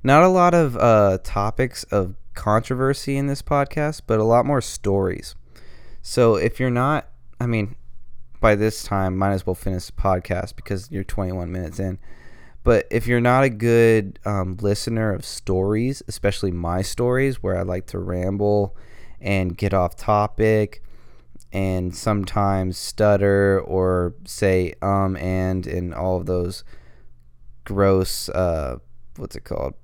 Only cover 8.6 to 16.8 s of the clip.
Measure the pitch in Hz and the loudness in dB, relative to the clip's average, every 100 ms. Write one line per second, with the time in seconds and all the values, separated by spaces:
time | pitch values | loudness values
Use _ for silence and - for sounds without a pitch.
8.6 | 110 - - 98 95 92 98 95 90 90 | 2 -2 -4 0 0 0 0 0 -2 -4
9.6 | - 92 - - 98 92 - 90 92 - | -4 -4 -6 -2 0 0 -2 -6 -6 -12
10.6 | - 95 95 101 95 - 95 92 85 90 | -8 -8 -6 -8 -4 -4 -4 -6 -6 -6
11.6 | 80 - 95 92 - - - - - - | -8 -6 -6 -6 -12 -14 -16 -18 -20 -2
12.6 | - 113 - 117 110 120 120 127 135 107 | 4 4 4 -2 2 2 4 4 4 2
13.6 | 117 117 113 110 98 - 101 101 92 90 | 4 6 6 6 2 -6 -4 -2 -2 -2
14.6 | 101 101 - 113 110 95 - - - 92 | -2 -2 -2 -2 -2 -4 -8 -10 -2 0
15.6 | 98 107 123 135 - - 101 - 98 87 | 2 0 0 -4 -10 -2 -2 0 -4 -2
16.6 | 85 90 | -2 -2